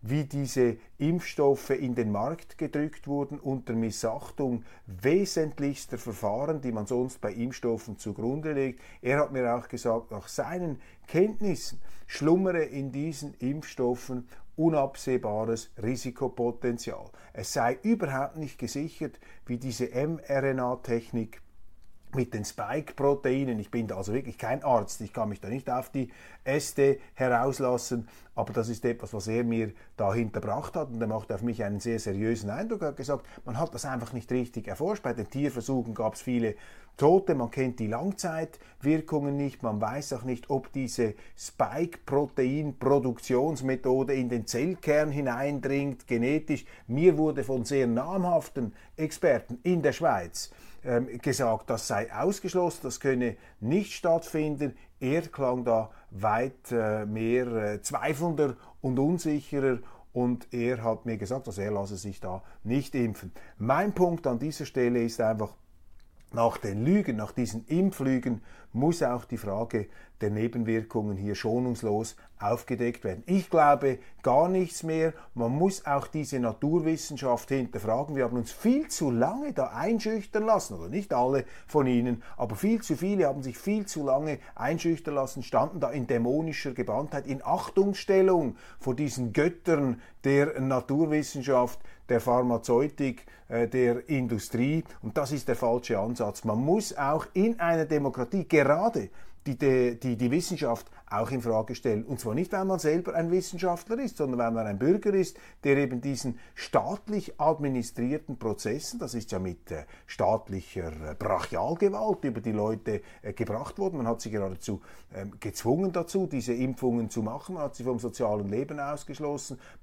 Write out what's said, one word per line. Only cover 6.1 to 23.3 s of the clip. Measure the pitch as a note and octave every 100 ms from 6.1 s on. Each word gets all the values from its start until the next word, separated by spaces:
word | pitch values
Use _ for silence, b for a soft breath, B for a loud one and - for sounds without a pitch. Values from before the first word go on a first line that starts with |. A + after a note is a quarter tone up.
| G2 G#2 A2 D3 D#3
die | C3
man | A2+ G#2
sonst | B2 B2+ -
bei | -
Impfstoffen | G#2+ A#2+ B2+ A#2+ A2+ - G2
zugrunde | G#2+ G2 A2+ C#3+ D#3
legt. | C#3+ C3+ B2 B B
Er | B2 C#3+
hat | C#3+
mir | C3+ A#2+
auch | A#2+ -
gesagt, | A#2+ A#2+ A2+ -
nach | G#2 -
seinen | - - F3+ E3+ C3 B B B
Kenntnissen | D#3+ G#3 A3 G#3 D3+ - - b b b
schlummere | - D3 F3+ F#3+ E3+
in | D3+ C#3 C3+
diesen | C3+ D#3 D3 D3 -
Impfstoffen | B2+ D3+ - - B2 B2 - B2+ B2 B B -
unabsehbares | D#3+ D3+ C3+ - - B2+ A#2 G#2+ A2+ A2+ - -
Risikopotenzial. | A2 B2+ C3 A#2+ C3 - A#2+ A2+ B2 A#2 - - - - B
Es | - G#2
sei | C#3+ A#2+ C3
überhaupt | G#3 A#3 D#3 C3+ C#3+ D#3+
nicht | D3 -
gesichert, | A2+ C#3 D#3 - D#3 - B B B
wie | A#2+
diese | C3 A2+ A#2+
M-R-N-A-Technik | B2 D3+ E3 - C#3 C3+ C3 B2 B2+ - A#2 - A#3 A2 - - - - - - - -
mit | C3+ B2
den | G#2+
Spike-Proteinen, | G2+ - G#2 C#3+ D3 - C#3 C#3 C3